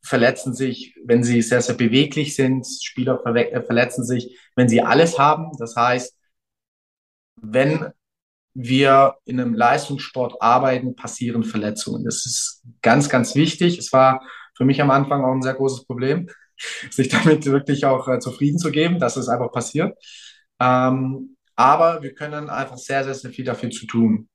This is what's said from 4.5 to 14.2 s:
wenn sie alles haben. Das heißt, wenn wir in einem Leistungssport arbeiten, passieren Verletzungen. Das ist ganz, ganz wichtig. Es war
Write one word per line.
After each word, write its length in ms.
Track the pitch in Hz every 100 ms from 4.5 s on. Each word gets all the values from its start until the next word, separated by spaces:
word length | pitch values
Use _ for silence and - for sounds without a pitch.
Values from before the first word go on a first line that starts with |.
wenn 140 | - 123
sie 140 | 113
alles 360 | - 131 165 -
haben. 320 | 143 165 160 -
Das 160 | 117 -
heißt, 380 | 120 123 127 _ _ _ _ _ _ _ _ _ _ _ _ _
wenn 500 | 110 120 139 156 - - _ _ _ _ _
wir 640 | 131 120 131 139 135 139 -
in 160 | - 127
einem 140 | 123
Leistungssport 880 | 110 120 143 - 139 - - 120 -
arbeiten, 540 | 113 123 131 127 127
passieren 480 | 123 113 - 120 117
Verletzungen. 600 | 110 107 104 107 - 92
Das 220 | - - -
ist 360 | - - - 120 -
ganz, 260 | - 127 143
ganz 260 | 127 117
wichtig. 440 | 139 156 - 175 170
Es 140 | -
war 300 | 135 131 131